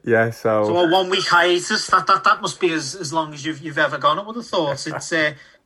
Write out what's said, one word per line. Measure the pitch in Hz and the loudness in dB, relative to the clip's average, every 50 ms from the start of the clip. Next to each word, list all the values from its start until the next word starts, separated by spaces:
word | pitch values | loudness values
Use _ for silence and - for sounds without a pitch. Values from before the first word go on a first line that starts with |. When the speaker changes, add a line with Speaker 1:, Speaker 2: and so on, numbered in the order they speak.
| - | -2
Speaker 1:
yeah, | 120 117 113 113 117 | 2 2 2 2 0
so | 113 - - 113 110 107 107 | -2 -2 -2 0 2 2 2
Speaker 2:
So | 107 170 175 | 2 2 2
a | 175 165 | 4 4
one-week | 185 190 185 185 190 190 - | 4 2 2 2 0 -2 2
hiatus, | - 175 170 170 175 175 175 175 - 220 208 - | 2 4 4 4 4 2 0 0 -2 -2 -4 0
that, | - 196 185 - - | 2 2 2 4 2
that, | 190 165 - | 2 4 4
that | 202 214 208 | 2 2 2
must | 202 185 - - | -2 -6 -2 -2
be | 190 170 | 0 0
as, | 160 156 139 131 180 | 0 -2 -4 -8 -10
as | 196 170 139 | -10 -10 -4
long | 160 160 160 151 | -4 -4 -4 -4
as | 151 147 135 | -8 -8 -8
you've, | 160 147 135 | -8 -8 -8
you've | 165 156 143 170 | -10 -6 -2 0
ever | 151 135 147 139 | 0 0 0 0
gone, | 143 147 156 190 | 0 0 0 0
I | |
would | 208 214 233 | -4 -8 -10
have | 240 226 | -12 -8
thought. | - - 180 156 143 139 - - | -4 -2 -2 -2 -2 -4 -6 -8
It's, | 156 147 - - - | -8 -8 -8 -6 -4
uh, | 170 160 151 151 139 - - - _ _ _ | -2 0 0 -2 -2 -6 -14 -20 _ _ _